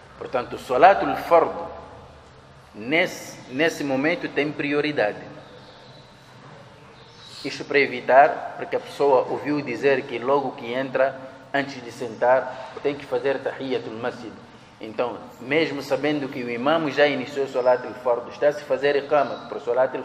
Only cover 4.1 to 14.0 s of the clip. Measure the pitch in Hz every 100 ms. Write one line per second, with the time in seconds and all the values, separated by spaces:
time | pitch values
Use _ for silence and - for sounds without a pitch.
4.1 | 175 147 135 147 151 147 147 147 139 104
5.1 | 98 - - - - - - - - -
6.1 | - - - - - - - - - -
7.1 | - - - 143 - 131 143 131 123 120
8.1 | 127 151 - - - 131 127 - - 143
9.1 | 131 - 117 131 147 131 113 139 131 -
10.1 | 120 120 143 131 - 117 123 135 127 135
11.1 | 131 - - - 139 135 127 120 - 120
12.1 | 107 120 131 - - - - 139 143 -
13.1 | 127 135 135 - - 135 123 120 110